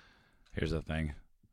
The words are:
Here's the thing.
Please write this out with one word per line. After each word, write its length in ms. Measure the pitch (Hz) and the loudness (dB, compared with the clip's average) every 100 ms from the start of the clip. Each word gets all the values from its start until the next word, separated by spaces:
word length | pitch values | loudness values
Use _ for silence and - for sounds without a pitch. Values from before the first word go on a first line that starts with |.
| - - - - - | -20 -20 -20 -20 -10
Here's 180 | - 78 | -2 0
the 100 | 78 | 2
thing. 340 | 76 78 78 71 - - - | 0 0 0 -4 -12 -20 -20